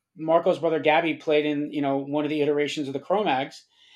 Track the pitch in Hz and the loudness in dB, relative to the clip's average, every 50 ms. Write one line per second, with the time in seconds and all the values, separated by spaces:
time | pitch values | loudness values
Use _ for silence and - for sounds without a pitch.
0 | _ _ _ - 156 - - 170 - 190 - 135 156 165 160 156 135 156 151 165 | _ _ _ -8 0 2 2 4 4 2 0 2 0 0 0 2 2 4 4 4
1 | 170 160 147 139 - - 151 151 147 151 147 143 147 - - 147 143 139 135 139 | 2 0 -2 -4 -2 0 2 2 2 2 0 -2 -4 -4 -4 -4 -2 0 -2 -2
2 | 139 143 143 151 147 143 156 151 143 147 147 147 147 139 - 156 147 135 135 139 | -2 -4 -4 -2 -2 -2 -2 0 0 0 0 0 0 -2 -2 -4 -6 -6 -6 -6
3 | - - 180 208 208 175 135 131 143 156 - - - _ _ _ _ _ _ | -4 -2 -2 0 0 0 0 0 -2 -4 -10 -16 -20 _ _ _ _ _ _